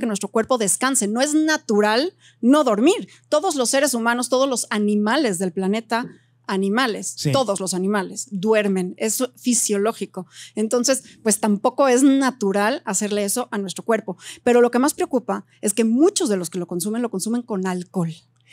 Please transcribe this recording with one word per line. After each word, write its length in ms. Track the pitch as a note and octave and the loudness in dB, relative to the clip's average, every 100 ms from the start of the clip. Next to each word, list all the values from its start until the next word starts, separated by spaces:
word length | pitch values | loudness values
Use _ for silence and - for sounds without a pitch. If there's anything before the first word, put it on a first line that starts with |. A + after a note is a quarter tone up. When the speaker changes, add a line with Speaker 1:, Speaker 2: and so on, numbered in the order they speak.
Speaker 1:
que 60 | A#3 | -2
nuestro 220 | G3+ G3+ | -4 -2
cuerpo 280 | A3 G#3+ B3 | -2 0 0
descanse. 480 | G3+ - B3+ C4+ G3+ | 0 0 0 2 0
No 140 | A#3 | 0
es 120 | D4 | 0
natural 800 | D4+ D#4 D4+ - G#3 G#3 A3+ F4 - _ _ | 2 2 0 0 2 2 2 0 -6 _ _
no 240 | A#3 A#3 | 4 4
dormir. 440 | B3 G#3 C#4+ A4 - - _ | 4 4 4 2 -4 -16 _
Todos 260 | D4+ F#4+ | 0 0
los 160 | D4+ A#3 | 0 0
seres 240 | C#4 C#4+ | 2 0
humanos, 340 | A#3 A3+ A#3+ B3 | 0 0 0 0
todos 200 | B3+ C4+ | 0 0
los 180 | A#3+ - | -2 -2
animales 680 | G#3+ G#3 G#3 G#3 C4+ B3+ F3 | -2 0 0 2 0 0 -2
del 140 | F#3 | -4
planeta, 540 | F#3+ F#3+ A3 - A#3 C4 - _ _ - | -2 -2 -2 -2 -4 -4 -14 _ _ -6
animales, 640 | G3 G3 A3 C#4 B3 G3 - | -2 0 0 0 -2 -8 -6
Speaker 2:
Sí. 140 | D3+ | 0
Speaker 1:
todos 280 | C4+ A3+ G3 | 0 0 -2
los 140 | F#3 | -4
animales 540 | F#3 F#3+ G#3 F3 G3+ - | -4 -2 -2 -4 -10 -10
duermen, 640 | G3 G#3+ G#3+ G#3 F#3 F3+ - | -4 2 2 2 -2 -4 -4
es 260 | A3 - B3+ - | -4 -4 -6 -4
fisiológico. 880 | B3 A3+ - G3+ G#3 - F#3+ F#3 F3+ - - | -2 0 0 0 -2 -2 -8 -10 -16 -18 -10
Entonces, 500 | - G#3+ B3 A#3+ C4 - - | -6 -2 0 0 -2 -6 -6
pues 160 | A3 G3 | -2 0
tampoco 460 | G#3+ G3+ B3+ B3+ C#4 | 0 0 0 2 4
es 140 | B3 | 6
natural 800 | C#4 C4+ C4 B3+ G3 G3 G#3 C#4+ | 6 4 2 0 -2 0 0 -2
hacerle 400 | - F#3+ G#3 G#3 | -4 -4 -2 -2
eso 240 | G3+ A#3+ B3+ | -2 -4 -4
a 80 | G#3+ | -6
nuestro 260 | G3 - | -8 -6
cuerpo. 320 | - A3 - F3 - - | -2 -2 -2 -12 -16 -4
Pero 180 | B3 A#3+ | 4 6
lo 100 | A#3+ | 4
que 80 | A#3+ | 4
más 160 | C#4+ | 0
preocupa 500 | - F4+ B3 - G3+ - _ | 0 -2 -2 -4 -8 -10 _
es 140 | G#3 | -4
que 100 | G#3 | 0
muchos 440 | A3+ A#3+ F4 - D4 | 0 4 4 2 0
de 80 | G3 | -2
los 140 | E3+ | -4
que 80 | F3+ | -6
lo 80 | F3 | -6
consumen, 360 | F3 G3+ A3+ | -6 -4 -4
lo 80 | A#3 | -4
consumen 320 | F#3+ G#3+ A#3+ | -4 -4 -4
con 240 | A#3+ G3+ F#3+ | -4 -4 -4
alcohol. 460 | F3+ F3 F#3+ E3 D#3+ _ _ _ | -6 -6 -4 -4 -6 _ _ _